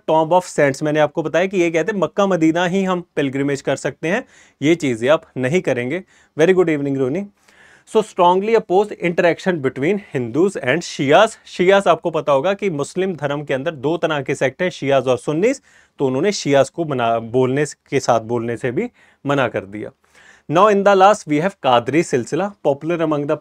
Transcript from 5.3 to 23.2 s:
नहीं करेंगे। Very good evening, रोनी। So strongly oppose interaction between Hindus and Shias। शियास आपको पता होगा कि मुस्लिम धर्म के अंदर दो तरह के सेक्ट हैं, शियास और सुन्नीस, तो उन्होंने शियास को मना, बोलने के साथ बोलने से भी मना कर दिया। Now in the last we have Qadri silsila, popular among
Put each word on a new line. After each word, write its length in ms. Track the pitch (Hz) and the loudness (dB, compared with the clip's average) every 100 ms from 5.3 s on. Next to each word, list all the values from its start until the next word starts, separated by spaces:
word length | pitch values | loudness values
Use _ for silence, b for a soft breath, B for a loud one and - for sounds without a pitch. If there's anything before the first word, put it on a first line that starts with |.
| 135 | -6
नहीं 240 | 127 180 | -2 -2
करेंगे। 420 | 165 123 123 175 b b b - | -2 -2 -4 -8 b b b 0
Very 180 | 170 185 | 2 4
good 120 | 170 | 2
evening, 280 | 151 143 135 | 0 -2 -2
रोनी। 280 | 127 165 202 b b b b b _ 220 | -2 -2 -6 b b b b b _ -2
So 80 | |
strongly 580 | 208 - 175 185 208 220 | 0 2 4 4 2 0
oppose 300 | 220 185 208 - 175 | 2 0 0 -2 -4
interaction 560 | 175 175 156 190 170 131 | 0 2 0 -2 -2 -2
between 340 | 127 147 202 - 139 | -2 -2 -2 -4 -6
Hindus 420 | 120 131 196 - | -4 0 0 0
and 220 | 127 156 | -2 -2
Shias। 580 | - - 139 160 220 - - | -4 -4 4 4 4 0 -12
शियास 420 | - 180 196 196 | -2 2 4 4
आपको 220 | 165 175 | 0 -2
पता 220 | 160 147 | -4 0
होगा 220 | 135 170 | 0 0
कि 160 | 202 202 | -2 -4
मुस्लिम 460 | 143 139 180 190 156 | -4 -4 -4 -6 -4
धर्म 280 | 143 147 | -4 -4
के 100 | 147 | -4
अंदर 180 | 135 151 | -4 -4
दो 260 | 151 139 170 | -4 -4 -2
तरह 240 | 160 147 | -2 -2
के 140 | 135 135 | -4 -2
सेक्ट 260 | 135 - | -2 -2
हैं, 80 | 180 | -6
शियास 380 | - 139 135 127 | -4 0 2 2
और 100 | 120 | 0
सुन्नीस, 440 | - 151 226 285 b b b - | -2 0 0 -2 b b b -4
तो 80 | 139 | -2
उन्होंने 240 | 131 196 | 0 -2
शियास 380 | 202 151 139 131 | -2 2 2 2
को 160 | - 160 | -2 -4
मना, 340 | 131 117 113 | -2 0 -2
बोलने 460 | 113 123 127 135 151 | -2 0 0 0 -4
के 340 | - _ 139 | -8 _ -2
साथ 200 | - 113 | 2 0
बोलने 380 | 110 120 117 117 | 0 -4 -4 -6
से 140 | 127 | -4
भी 180 | 131 240 b b b 139 | -4 -6 b b b -2
मना 220 | 139 120 | 0 0
कर 140 | 110 | -2
दिया। 280 | 98 104 113 - b b b b - | -8 -10 -14 -16 b b b b -2
Now 180 | 156 214 | 4 4
in 120 | 202 | 4
the 120 | 196 196 | 4 6
last 280 | 190 208 - | 6 4 0
we 120 | 151 185 | -2 -2
have 100 | - 135 | -2 2
Qadri 380 | 123 120 151 - | 2 2 0 0
silsila, 380 | 131 110 147 202 - 147 | -2 -2 -4 -6 -4 -4
popular 300 | 139 156 170 | -2 -2 -2
among 280 | 156 147 | -2 -2